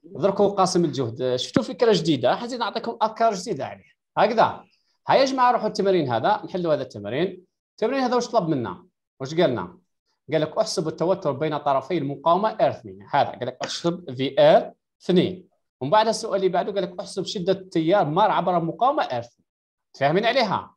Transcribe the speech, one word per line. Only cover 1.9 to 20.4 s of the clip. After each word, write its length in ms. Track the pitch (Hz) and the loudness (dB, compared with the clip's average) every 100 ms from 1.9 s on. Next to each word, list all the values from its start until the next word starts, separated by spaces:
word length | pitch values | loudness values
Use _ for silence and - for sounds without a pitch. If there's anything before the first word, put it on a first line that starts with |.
جديدة، 440 | 185 160 135 120 185 | 4 2 2 2 0
حزين 220 | 233 247 | -4 -6
نعطيكم 380 | 214 220 226 233 | -6 -6 -8 -2
أفكار 320 | 220 220 226 | -4 2 0
جديدة 320 | 190 233 151 110 | 0 -6 -6 -8
عليه. 260 | 101 _ _ _ - | -10 _ _ _ 2
هكذا. 460 | 208 226 135 - - _ _ _ - | 2 4 2 0 -16 _ _ _ 2
هيا 120 | 190 | 4
يا 40 | |
جماعة، 280 | 269 269 247 | 4 2 2
روحوا 160 | 233 214 | 2 -2
التمرين 440 | - 196 185 139 | -2 0 2 0
هذا، 300 | 117 165 208 | 0 0 -2
نحلوا 300 | - 185 170 | -4 -6 -2
هذا 80 | 143 | -2
التمرين. 640 | 127 110 101 127 190 - _ _ _ | -2 -10 -6 -4 -4 -6 _ _ _
التمرين 300 | - 226 269 | -4 -2 0
هذا 140 | 254 | 0
واش 140 | 240 240 | -2 0
طلب 200 | 233 165 | -2 0
منا؟ 380 | 143 107 90 _ _ _ _ | -2 -4 -10 _ _ _ _
واش 140 | 131 | -6
قالنا؟ 440 | 160 165 113 87 - _ _ _ _ - | 0 2 0 -6 -14 _ _ _ _ -4
قال 80 | 156 | -2
لك: 180 | 156 233 | 0 -2
"احسب 300 | 208 - 160 | -2 -2 -4
التوتر 440 | - 160 185 151 | -2 -2 0 -2
بين 260 | 127 156 147 | -2 -4 -2
طرفي 400 | 143 135 - 175 | 0 -2 0 -4
المقاومة 500 | 139 139 165 180 220 | -4 -2 0 2 0
آر 220 | 220 156 | 0 0
اثنين". 280 | - 104 95 101 | 0 -14 -18 -2
هذا 180 | 151 - | 0 0
قال 180 | - 123 | -4 -10
لك: 120 | - | -8
"احسب 520 | - - 170 180 - 127 | -10 -4 -4 -4 -10 -4
في 240 | 135 143 | -2 4
آر 320 | 147 202 - _ _ _ | 6 6 2 _ _ _
اثنين". 420 | - 180 117 90 - _ _ _ | 2 2 2 -4 -18 _ _ _
ومن 100 | 131 | 0
بعد 180 | 214 220 | 2 2
السؤال 280 | 220 226 196 | -2 -4 0
اللي 120 | 190 | 0
بعده 240 | 175 220 | 0 -2
قال 100 | 196 | -4
لك: 180 | 185 - | -6 -8
"احسب 240 | 185 202 | -10 -8
شدة 280 | 175 214 175 | -8 -4 -2
التيار 520 | 190 - 170 160 202 | -2 -2 -2 2 2
مار 260 | 151 165 208 | 2 2 2
عبر 300 | 160 175 175 | 2 0 0
مقاومة 420 | 165 - 247 302 | -2 0 0 0
آر 160 | - 123 | -2 -6
اثنين". 280 | - _ _ _ _ _ _ - | -8 _ _ _ _ _ _ -2
فاهمين 280 | 139 175 226 | 0 2 2
عليها؟ 480 | 262 | 0